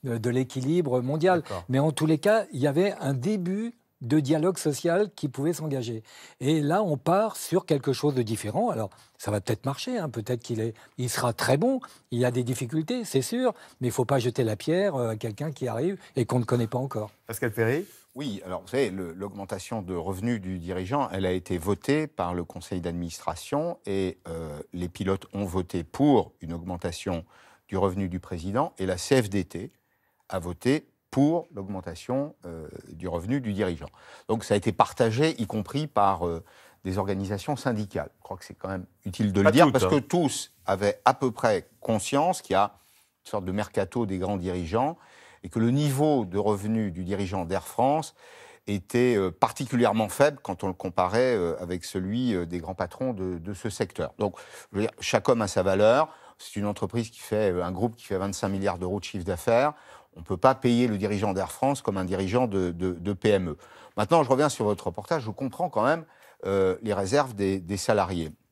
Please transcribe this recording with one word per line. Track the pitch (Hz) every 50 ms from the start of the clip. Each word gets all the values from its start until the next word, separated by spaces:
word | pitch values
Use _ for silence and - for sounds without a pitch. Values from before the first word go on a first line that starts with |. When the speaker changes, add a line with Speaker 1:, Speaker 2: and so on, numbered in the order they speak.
| -
Speaker 1:
de, | 131 117
de | 113 110 123
l'équilibre | 120 131 131 127 - 135 127 135 165 180 165 139 123 127
mondial. | 120 131 147 160 160 190 180 165
Speaker 2:
D'accord. | 143 - 101 87 82 -
Speaker 1:
Mais | 127 135
en | 143 160
tous | 139 - 151
les | 156 160
cas, | 147 - 202 214 226 190 -
il | - 131
y | 131
avait | 147 131 160 190 202 - -
un | - 135
début | 139 123 123 190 214 202 175 180 190 208 226 233 - _ _ _ _ _
de | 131 117 143 156
dialogue | 143 127 160 151 156 190 180
social | - - 156 139 - - 170 170 190 214 196 _
qui | - - 139
pouvait | 123 135 139 165
s'engager. | 170 156 156 156 135 131 117 117 117 110 110 - - - - - - _
Et | 127 139 160 156
là, | 147 143 165 202
on | 220 175 147
part | 123 - - 175 196 220 214 -
sur | - - - 165 185 -
quelque | - 156 139 - 143
chose | 131 - - 151 135
de | 131
différent. | 117 107 113 101 - 104 110 165 233 240
Alors, | 165 113 107 92 - - - _ _ _
ça | - -
va | 107 101
peut-être | 95 - 110 - -
marcher, | 135 143 - - 254 254 233
hein, | 170 143
peut-être | 110 120 104 - 127 117
qu'il | - - 123 110
est, | 110 117 107 - - - _
il | - 123 120
sera | - - - 120 113
très | - - - 131 143
bon, | 196 254 269 254 - - - - _ _
il | 123 120
y | 123
a | 123
des | 120 127
difficultés, | 123 117 127 - 131 113 151 156 160 - 247 254 220
c'est | - - 135
sûr, | 127 - 226 247 254 240 - - - - - _
mais | 131 120
il |
faut | - - 123
pas | - 139 135
jeter | 113 123 113 -
la | 120 110 107
pierre, | - - - 160 185 202 202 151
euh, | 131 123 113
à | 110
quelqu'un | 104 - 113 101 - 147 160
qui | 139 - 131 120
arrive | 110 117 147 180 202 - - - _
et | 135 117
qu'on | - 127 127
ne | 117
connaît | - 127 123 117
pas | 107 - 123
encore. | 135 135 - 110 107 - _ _ _
Speaker 2:
Pascal | - 113 - 135 120
Perry ? | 104 120 113 113 131 160 196 - - - _ _ _
Speaker 3:
Oui, | 127 151 135 101 95 -
alors | 90 92 87
vous | 90 -
savez, | 123 131 135 101
le, | 92 98 92 82
l'augmentation | 82 90 98 104 - 101 98 - 104 95 - - 120 113
de | 92 90
revenus | 90 87 80 95 95 92 120 120 120 107
du | 92 92 92 87
dirigeant, | 82 90 92 92 92 92 135 147 131 90
elle | 92 98 95
a | 90
été | 90 92 - - 92 85
votée | 80 98 101 - - - 143 151 156
par | 147 _ - 90 87
le | 90 90 85
conseil | - - 90 87 - 98 90
d'administration | 85 87 82 87 87 82 - - - - - - - - 139 143 160 175 - - _
et, | 104 98 98 95 90 - _ _ 82
euh, | 82 82 82 78 73 73 - _
les | - 87 90 85
pilotes | - - 104 90 98 95 - -
ont | - 101 104
voté | 92 85 95 87 - - 87
pour | 80 - - - 139 147 135 110 82 - _ _
une | - 80
augmentation | 85 85 85 92 90 82 - 90 87 - - 98 90 82 - _ - - - - - _ _
du | _ 104
revenu | 95 95 95 87 98 98 90
du | 90 90
président | - - 92 85 78 98 98 127 151 175 _ -
et | 95
la | 92 92 85
C | - - 139 131
F | 113 98
D | 98 101
T | 87 - - 85 104 - _ _ _ _ _ _ _ _ _ _ _ _
a | - 92
voté | 82 87 85 - - 120 139 156 - _ _ _ _ _
pour | - 135 143 151 165 175 - _
l'augmentation, | 151 104 95 95 101 95 90 90 82 - - - 123 135 285 302 - _ -
euh, | 87 82 82 78 76 - - - -
du | 80 80 90 90
revenu | 82 85 82 104 131 143
du | 123 110
dirigeant. | 101 95 104 92 85 78 - - _ - - - - - - -
Donc | 110 113 -
ça | - 107
a |
été | 104 - 117
partagé, | 92 - - - - - 123 113 110 123 151 160 - -
y | 113 101
compris | - 110 95 - - 143 156 147
par, | _ 107 101 98 95 80 87
euh, | 87 82 82 - - - - - - _ _ _
des | 95 90 101
organisations | 98 98 98 95 98 95 107 95 - - 147
syndicales. | 135 - 135 117 104 107 92 - - 73 - _ _
Je |
crois | _ - 95
que | 92 -
c'est | - -
quand | _ - 95
même | 95 92 90 _ _ _ _
utile | 98 90 - 110 104
de | 92 101
le | 98
Speaker 2:
Pas | -
Speaker 3:
dire, | 113 143 165
Speaker 2:
toutes, | 147
Speaker 3:
parce | - 127 95
Speaker 2:
hein. | 92
Speaker 3:
que | - 143
tous | - - - 175 165 131 - - - - _ _ _
avaient | - 98 92 104 104 101 - _
à | 123 123
peu | - 139 127
près | 110 - - 117 104 90 - _ _ _
conscience | - - 113 104 - - 135 139 156 180 185 -
qu'il | - - 95
y |
a | 95 101 101 - _ _ _ _ _ _ _ _ _ _
une | -
sorte | - - 90
de | 92
mercato | 92 104 104 - - 107 98 92 - 123 117
des | 98 95 92
grands | 92 92 104
dirigeants | 95 87 92 90 90 87 80 107 113 131 151 170 _ - - - - - - - _ -
et | 92
que | - 117
le | 113 117
niveau | 123 143 151 143 135 135 151 156 147 131 107
de | 90 87 101
revenu | 98 107 104 98 101 107 113 113 107 98
du | 82 90 92
dirigeant | 87 101 95 101 87 98 95 87
d'Air | 82 95 92 -
France | - - - 120 135 147 160 151 - _ _ - - - - - - - _ _
était, | - 104 98 - - - 120 123 123 120
euh, | 101 98 90
particulièrement | 85 _ - - - - 143 117 - 120 120 117 - 113 110 101
faible | - - 139 151 147 -
quand | - - 95 - -
on | 95
le |
comparait, | 90 - - 92 85 - 92 90 101 117 127 127 120
euh, | 101 87 85 82 -
avec | 90 85 90 90 -
celui, | - - 98 92 95 107 123 127 123 104
euh, | 90 87
des | 80 90 87
grands | 80 85 92
patrons | - 92 - - - 131 131
de, | 117 95 95 92 90
de | 85 82 98
ce | 101 - - 110
secteur. | - - 110 90 - - 82 65 - -
Donc, | 104 98 - - - - - - - _
je | - 98
veux | 107
dire, | - - -
chaque | - - - 113 - -
homme | 123 117
a | 107 95
sa | - 98
valeur. | 92 98 95 98 104 110 120 143 156 151 - - - - - _
C'est | - - -
une | 104 101
entreprise | 104 101 - 110 92 - 120 113 110
qui | - -
fait, | - - 107 107 107 98
euh, | 87 90
un | 87 87
groupe | 92 90 110 120 113
qui | - -
fait | - 98
vingt-cinq | 90 95 98 98 - - 98
milliards | 98 98 98 98 87 87
d'euros | 92 90 98 101
de | -
chiffre | - - 98 87
d'affaires. | 95 90 85 - - 113 120 135 151 147 - - - - - - _ _
On | 85
ne | 85
peut | - 98 87
pas | - 131 131
payer | - - 120 120 117 123
le | 123 107
dirigeant | 95 101 101 104 98 104 104 92
d'Air | 95 92 87
France | - - 131 135 143 135
comme | - 117 98 95
un | 92
dirigeant | 90 98 92 95 90 107 123 127
de, | 113 98 98 92 87
de, | 85 85 92 92
de | 90 82 87 101
P | 101 95 - 107
M | 104 95 92 85
E. | 73 - - - - - - - _ 104
Maintenant, | 104 - 170 165
je | 147 120
reviens | 135 127 151 143
sur | - - 113
votre | 104 104 - -
reportage. | 98 87 - 104 - 170 156 117
Je | 110
comprends | 98 - 139 127 - - 175 175
quand | - 110 110
même, | 131 156 165 156 _ _ _ - - - _ -
euh, | 95 98 98 95 92 90 -
les | - 107 101
réserves | 95 98 95 123 147 143 131 110
des, | 98 101 95 95 95
des | 85 85 101
salariés. | 95 - - 110 101 92 87 95 85 80 78 73 _ _ _